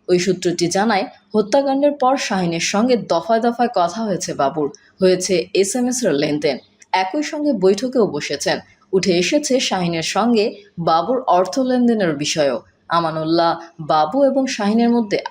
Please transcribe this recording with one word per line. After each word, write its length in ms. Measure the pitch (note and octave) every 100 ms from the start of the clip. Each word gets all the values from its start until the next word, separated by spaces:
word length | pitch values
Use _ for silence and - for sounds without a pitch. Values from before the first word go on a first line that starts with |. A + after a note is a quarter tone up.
| -
ওই 100 | F3+
সূত্রটি 480 | F#3 F3+ F3 E3+ E3+
জানায়, 380 | F#3+ A3 G3 C4 - _
হত্যাকাণ্ডের 580 | G#3+ G#3 C#4 C#4 C4+ D4
পর 240 | C#4+ B3+ C4+
শাহিনের 440 | - F#3+ F3 E3
সঙ্গে 360 | - G3+ B3 A#3+
দফায় 440 | - E3+ E3 A3+
দফায় 280 | A#3+ A#3+ A#3+
কথা 280 | G3+ F3 A3
হয়েছে 320 | A3 E3+ -
বাবুর, 380 | C#3 C#3 D#3+ C#3+ - _ -
হয়েছে 460 | F#3 F3+ F#3 F3+ -
এসএমএস 500 | F3+ G3 B3+ B3 B3
এর 80 | G#3
লেনদেন। 460 | C#3+ D3+ D3 D#3 - - _ _
একই 300 | F#3+ F#3+ D4+
সঙ্গে 300 | D4+ D4+ D4
বৈঠকেও 540 | A3+ F#3+ G3+ B3+ B3+ F#3
বসেছেন। 520 | D3 - C#3+ F#3 C#3+ - _ -
উঠে 260 | F#3+ F#3+ F3
এসেছে 420 | F3 D4 D4 B3+
শাহিনের 420 | - F#3+ F3 E3
সঙ্গে 520 | D#3+ G3 A#3 A#3 A3+ - - -
বাবুর 420 | E3 E3 E3+ B3+
অর্থ 380 | - F3 F#3 C4+
লেনদেনের 580 | B3+ B3 A#3+ A3 F3 C#3+
বিষয়ও। 440 | D3 E3 C#3+ A#2 - _ -
আমানুল্লাহ, 720 | E3+ E3 D#3+ D#3 E3 E3+ D#3+ - -
বাবু 440 | D3+ D#3 D#3 C4+
এবং 220 | C#4 C4+ C4
শাহিনের 440 | - G3+ A3+ A#3
মধ্যে 280 | A#3+ G#3 E3+